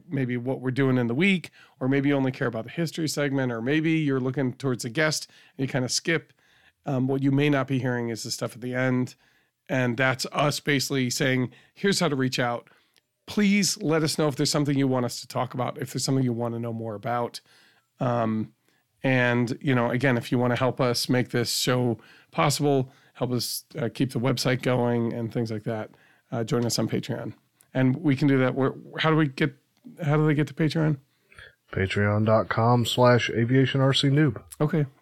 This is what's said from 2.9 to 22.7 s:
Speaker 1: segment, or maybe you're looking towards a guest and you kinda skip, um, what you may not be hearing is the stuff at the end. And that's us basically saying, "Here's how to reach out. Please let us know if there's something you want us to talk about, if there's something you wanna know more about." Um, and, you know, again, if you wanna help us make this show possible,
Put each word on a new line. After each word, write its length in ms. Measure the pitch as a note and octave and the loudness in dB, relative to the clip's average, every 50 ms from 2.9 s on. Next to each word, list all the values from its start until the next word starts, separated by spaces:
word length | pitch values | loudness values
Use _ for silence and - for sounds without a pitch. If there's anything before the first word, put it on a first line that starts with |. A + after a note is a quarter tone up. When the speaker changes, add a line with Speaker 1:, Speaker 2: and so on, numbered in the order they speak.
| - E3+ D#3+ | -4 -4 -4
Speaker 1:
segment, 440 | C#3+ - D3+ C#3+ C#3+ C3+ C#3 C3 B2+ | -4 -2 -2 -2 -2 0 0 -2 -2
or 100 | A#2+ A2+ A2+ | -2 -4 -2
maybe 280 | C3 D3+ D#3+ D#3 E3 D#3+ | 0 0 0 2 2 0
you're 260 | D#3+ D#3 C#3 C3+ C3 | 0 0 0 0 0
looking 340 | B2+ C3 B2 D3 C3+ B2 A#2+ | 0 -2 -2 -2 -2 -2 -2
towards 320 | - - C3+ B2 G#2+ - | -4 -4 -4 -4 -4 -6
a 40 | B2 | -6
guest 380 | A2+ D#3 D#3 D#3 D3+ - - - - - - _ _ | -2 0 0 0 0 -4 -8 -12 -20 -20 -20 _ _
and 80 | - C#3 | -6 -6
you 60 | B2+ | -4
kinda 180 | - C3 B2+ A#2 | -2 -4 -2 -2
skip, 420 | - - - E3 E3 D3+ - _ _ _ _ _ _ _ _ _ _ _ - | -4 -4 -2 -2 -2 -2 -4 _ _ _ _ _ _ _ _ _ _ _ -6
um, 220 | C#3+ C3+ B2+ C3 | -4 -2 0 0
what 160 | C3 C3+ C#3 C3+ | 0 0 0 2
you 80 | C#3 | 2
may 180 | C3+ C#3 D3 D3+ | 2 4 2 2
not 180 | C#3+ C3+ C3 | 2 0 0
be 120 | C3+ C3+ B2+ | -2 -2 -2
hearing 300 | A#2 B2 B2 A#2+ A#2 A#2 | 0 -2 -2 -2 -4 -6
is 120 | A2+ G#2 - | -8 -8 -8
the 60 | A#2 | -8
stuff 220 | - - C3+ A2+ - | -8 -6 -8 -8 -10
at 60 | A2+ | -10
the 140 | A#2+ B2+ B2 | -10 -6 -2
end. 400 | B2+ C3 C3 B2+ B2+ B2+ A#2+ - _ _ _ _ _ _ _ _ _ _ | 0 0 2 2 0 -2 -4 -8 _ _ _ _ _ _ _ _ _ _
And 300 | - C#3 C3 B2+ A#2+ A#2 | -4 -2 0 0 0 0
that's 280 | G#2+ C3+ C3 C3 B2+ - - | 2 2 0 0 0 -4 -6
us 280 | - - C#3+ D3 C#3 - | -2 0 0 0 0 -2
basically 500 | - D3 C#3+ C3 B2+ - C#3 C3+ B2+ A#2+ | -2 -2 0 0 0 -2 -2 -2 -2 -2
saying, 400 | - - D3+ C3 C3 B2+ B2+ B2 - - _ _ _ | -2 0 0 0 2 0 -2 -4 -6 -14 _ _ _
"Here's 260 | - - G3+ G3 - | -2 0 0 0 2
how 80 | F3+ D#3 | 0 0
to 60 | C#3+ | 0
reach 220 | C3 C3 B2+ C3 - | 0 -2 -2 0 -2
out. 300 | B2+ A#2+ A#2+ A#2 - - _ _ _ _ _ _ _ _ _ _ - | -2 -2 -4 -6 -10 -14 _ _ _ _ _ _ _ _ _ _ -14
Please 500 | - - G#3 G#3 G3 G3+ G#3 F#3 - - - | -4 0 2 2 4 4 2 2 0 -2 -2
let 220 | - D3 D#3+ D#3+ D#3 | -2 0 0 0 0
us 140 | D3 - - | 0 0 0
know 80 | D#3 | 0
if 80 | D3+ B2 | 0 0
there's 160 | - D3 C#3 | 0 -2 0
something 260 | - D3+ D3 C#3+ C#3+ | 0 0 0 0 2
you 100 | C3+ C#3 | 2 2
want 180 | C3 C3 B2+ B2 | 2 2 0 -2
us 140 | A#2 - - | -2 -6 -10
to 60 | - | -12
talk 280 | - - B2 B2 B2+ - | -8 -6 -6 -4 -4 -4
about, 240 | B2+ A#2+ B2+ - - | -6 -6 -6 -6 -8
if 100 | B2 B2+ - | -10 -8 -6
there's 100 | C3+ - | -6 -2
something 200 | - C3+ C3+ C3 | 0 0 0 0
you 100 | B2 A#2 | 0 -2
wanna 260 | A#2 A#2+ A#2 A#2 A#2 | -2 -4 -4 -4 -6
know 140 | A#2 A#2 A2+ | -6 -6 -6
more 200 | A2+ A2+ A2+ G#2+ | -8 -8 -8 -8
about." 460 | G#2 F#2+ A#2 A#2+ A#2+ A#2+ A2 - - _ _ _ _ _ _ _ _ _ _ _ - | -8 -6 -4 -4 -2 -4 -4 -8 -12 _ _ _ _ _ _ _ _ _ _ _ -4
Um, 540 | C3+ B2 A#2+ A#2+ A2+ A2 A2 A2 G#2+ - _ _ _ _ _ _ _ _ _ _ | -2 -2 0 0 0 0 -2 -2 -4 -6 _ _ _ _ _ _ _ _ _ _
and, 560 | - C3+ C3 B2+ B2 B2 A#2+ A#2+ B2 A2+ B2 - | 0 2 2 4 4 2 2 2 0 -2 -4 -4
you 120 | - C3+ B2+ | 0 0 2
know, 160 | B2 A#2 A#2+ | 2 2 2
again, 260 | B2+ A#2+ C#3 C#3 B2 | 0 0 2 2 2
if 160 | A#2 - - | 0 0 0
you 60 | C3+ | 0
wanna 180 | A#2+ B2 B2 B2 | 2 2 2 2
help 240 | A2+ C3 B2+ A#2 - | 2 0 0 0 0
us 300 | C3+ B2 A#2 - - - | 0 0 0 0 0 0
make 200 | B2+ B2+ A2+ - | 0 0 0 0
this 280 | - A#2+ A#2 - - | -2 -2 -2 -2 -2
show 400 | - - C3+ B2+ B2+ B2 A#2+ A2+ - - - - - _ _ | -2 0 0 0 0 0 0 -2 -4 -8 -20 -20 -20 _ _
possible, 600 | - - E3 D3 C3+ - C#3+ D3 | 0 0 2 2 2 2 2 2